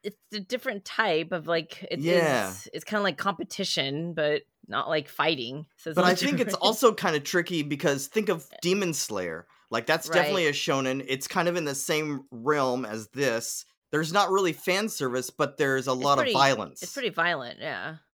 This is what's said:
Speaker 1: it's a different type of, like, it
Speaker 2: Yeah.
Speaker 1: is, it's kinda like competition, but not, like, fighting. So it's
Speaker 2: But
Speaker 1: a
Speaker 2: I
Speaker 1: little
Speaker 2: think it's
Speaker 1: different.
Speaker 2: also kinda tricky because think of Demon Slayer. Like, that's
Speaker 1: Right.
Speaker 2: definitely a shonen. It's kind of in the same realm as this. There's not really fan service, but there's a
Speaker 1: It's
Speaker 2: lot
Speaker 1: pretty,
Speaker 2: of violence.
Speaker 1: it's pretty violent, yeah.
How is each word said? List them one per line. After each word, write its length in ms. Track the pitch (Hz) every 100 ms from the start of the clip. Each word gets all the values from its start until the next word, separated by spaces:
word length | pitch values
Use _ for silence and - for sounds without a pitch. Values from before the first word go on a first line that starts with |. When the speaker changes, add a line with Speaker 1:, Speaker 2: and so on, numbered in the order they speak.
Speaker 1:
it's 140 | 202 - _
a 80 | 208
different 440 | 190 247 262 208 -
type 440 | - 220 160 165
of, 160 | 175 160
like, 360 | 165 160 - -
it 100 | 139
Speaker 2:
Yeah. 500 | 156 175 160 127 98
Speaker 1:
is, 160 | 95 -
it's 120 | 160
kinda 180 | - 214
like 160 | 202 147
competition, 960 | 202 180 208 - 190 - 135 143 170
but 280 | 160 151 151 - _ -
not, 220 | 101 -
like, 200 | 156 143
fighting. 580 | - 151 156 120 139 151 _
So 140 | -
it's 60 | 160
Speaker 2:
But 80 |
Speaker 1:
a 20 | 180
Speaker 2:
I 40 |
Speaker 1:
little 160 | 185 277
Speaker 2:
think 120 | 170
it's 140 | 220
Speaker 1:
different. 100 | 190
Speaker 2:
also 280 | 190 226 247
kinda 260 | 208 185 151
tricky 420 | 143 180 170 175
because 440 | 147 143 160 139 -
think 240 | 220 208
of 180 | 170 - -
Demon 320 | - 196 185
Slayer. 520 | 147 - 104 90 80 87 _ _
Like, 140 | 113 117
that's 220 | 156 151
Speaker 1:
Right. 60 |
Speaker 2:
definitely 320 | 170 151 185 160
a 60 |
shonen. 520 | 143 - 139 131 135 131
It's 220 | 139 -
kind 200 | 190 175
of 80 | 175
in 80 | 151
the 80 |
same 500 | 139 - 156 151 143 135
realm 560 | 120 120 147 131 127 117
as 220 | 110 107
this. 580 | 131 139 113 - - - _ _
There's 220 | 151 156
not 180 | 185 190
really 220 | 190 185
fan 340 | 147 - 185 214
service, 400 | - 135 123 127
but 280 | - 143 -
there's 280 | 143 135 131
a 60 |
Speaker 1:
It's 80 | 127
Speaker 2:
lot 160 | 139 139
Speaker 1:
pretty, 140 | 123
Speaker 2:
of 40 |
violence. 460 | 202 139 120 87 65
Speaker 1:
it's 100 | 180
pretty 160 | - 247
violent, 480 | 170 170 160 120 -
yeah. 360 | 151 110 117 160 _